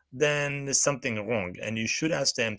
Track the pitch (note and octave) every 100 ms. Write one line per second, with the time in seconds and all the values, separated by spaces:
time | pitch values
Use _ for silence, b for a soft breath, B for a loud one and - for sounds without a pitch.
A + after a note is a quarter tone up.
0 | b B2+ D3 D3 C#3+ C#3+ C#3 C3 - C#3
1 | C3 G#2+ G#2 A#2 F2+ F2+ G#2+ A2 A2 -
2 | D#3+ D3+ C3+ - A2+